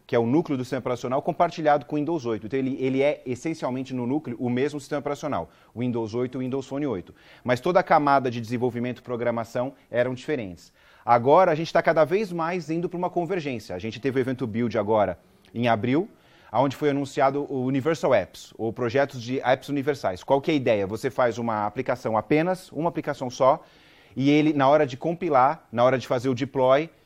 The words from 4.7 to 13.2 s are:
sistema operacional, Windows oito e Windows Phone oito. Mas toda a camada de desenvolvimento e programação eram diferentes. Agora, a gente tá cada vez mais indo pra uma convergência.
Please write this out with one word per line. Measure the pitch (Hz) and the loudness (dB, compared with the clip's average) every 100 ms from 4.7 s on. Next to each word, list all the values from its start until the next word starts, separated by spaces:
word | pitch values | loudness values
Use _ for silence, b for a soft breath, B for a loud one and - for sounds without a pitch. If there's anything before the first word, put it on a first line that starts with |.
| 147 | -4
sistema | - 147 | -8 -6
operacional, | 139 143 151 98 80 b b 110 | -6 -6 -4 -6 -6 b b -6
Windows | 123 120 110 | -4 -4 -4
oito | 120 127 131 | -4 -4 -6
e | |
Windows | 127 139 131 | -6 -6 -6
Phone | 135 147 | -6 -4
oito. | 95 - B B B | -4 -8 B B B
Mas | 123 127 | -2 0
toda | 180 185 | 2 2
a | |
camada | 180 160 143 139 127 | 6 4 6 4 2
de | 120 | -4
desenvolvimento | 110 123 127 120 123 117 | -4 -2 -2 -2 -6 -8
e | |
programação | - 117 120 117 113 123 131 b b | -8 -4 -2 -2 -4 -6 -6 b b
eram | 117 123 | -2 -2
diferentes. | 127 - 139 95 85 - b b b | -4 -6 -6 -6 -14 -20 b b b
Agora, | 113 120 123 165 180 | 2 4 6 6 6
a | |
gente | 151 165 | 2 0
tá | 170 | 2
cada | 170 160 | 4 4
vez | 147 196 202 | 4 2 -2
mais | 170 165 185 151 | -4 -4 -4 -4
indo | 165 175 | -4 -4
pra | 175 | -4
uma | 175 | -4
convergência. | 180 | -2